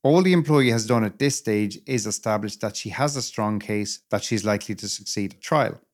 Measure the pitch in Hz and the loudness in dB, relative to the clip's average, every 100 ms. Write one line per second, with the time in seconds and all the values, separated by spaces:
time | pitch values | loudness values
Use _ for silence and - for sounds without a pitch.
0 | 135 165 185 180 147 147 127 117 107 120 | 6 6 6 4 4 4 4 2 2 2
1 | 107 - 139 135 - 104 104 98 - 127 | 2 0 -2 0 0 0 0 -4 -4 -4
2 | 104 - 113 107 104 - 110 - 107 98 | -2 -4 -2 -2 -4 -6 -8 -6 -10 -4
3 | 147 143 120 - 107 107 - 104 101 - | -4 -2 -8 -4 -2 -2 -4 -4 -4 -10
4 | _ 101 - 110 104 104 - 101 101 - | _ -6 -2 -2 0 -2 -4 -10 -8 -10
5 | - - 98 - - 156 123 - _ | -8 -6 -8 -10 -2 0 0 -6 _